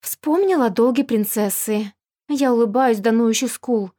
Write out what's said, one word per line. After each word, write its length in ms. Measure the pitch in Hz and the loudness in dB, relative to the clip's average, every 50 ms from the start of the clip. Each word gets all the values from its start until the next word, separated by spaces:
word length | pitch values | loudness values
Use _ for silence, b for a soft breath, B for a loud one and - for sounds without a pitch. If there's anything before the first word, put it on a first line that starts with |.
Вспомнила 680 | - - - _ - 302 302 349 403 381 381 320 254 226 | -10 -12 -12 _ -4 -2 0 2 2 2 2 2 2 0
долги 340 | 185 - 226 247 254 254 277 | 2 2 2 2 2 0 -2
принцессы. 880 | - 233 220 214 208 - 220 208 202 190 - - - 214 214 214 202 - _ _ _ _ _ _ _ | 0 0 -2 -2 -2 -2 -2 -2 -2 -2 -4 -4 -4 -4 -4 -4 -6 -12 _ _ _ _ _ _ _
Я 240 | 294 269 277 262 247 | -2 0 0 2 2
улыбаюсь 460 | 233 233 220 202 247 269 254 226 208 | 2 2 2 2 2 2 2 2 0
до 140 | 196 226 226 | 0 0 2
ноющих 400 | 226 233 226 220 - 262 240 - | 2 2 2 0 0 -2 -4 -6
скул. 400 | - - - 247 220 202 185 _ | -8 -6 -2 -2 -2 -2 -6 _